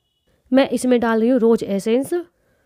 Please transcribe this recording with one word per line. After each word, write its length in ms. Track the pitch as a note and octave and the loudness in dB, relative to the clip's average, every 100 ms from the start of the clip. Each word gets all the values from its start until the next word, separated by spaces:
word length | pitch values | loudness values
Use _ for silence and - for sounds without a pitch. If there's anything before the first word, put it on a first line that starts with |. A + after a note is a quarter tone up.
| _ _ _ _ - | _ _ _ _ -2
मैं 160 | C4 C4+ | 0 0
इसमें 280 | B3 B3+ A#3+ | 0 0 0
डाल 200 | A3+ A3+ | 0 0
रही 80 | A#3 | 2
हूँ 100 | C4 | 2
रोज़ 240 | A3+ A3+ - | 2 2 -2
एसेंस। 460 | G3 A3 A#3+ C4+ F4 E4+ _ _ _ | -6 -2 -2 -2 -6 -8 _ _ _